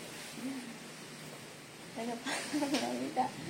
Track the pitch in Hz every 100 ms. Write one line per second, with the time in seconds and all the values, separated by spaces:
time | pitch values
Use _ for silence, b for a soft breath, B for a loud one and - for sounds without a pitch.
0 | - - - - 247 269 240 220 - -
1 | - - - - - - - - - -
2 | 233 233 269 294 - 294 285 269 240 247
3 | 269 - - - -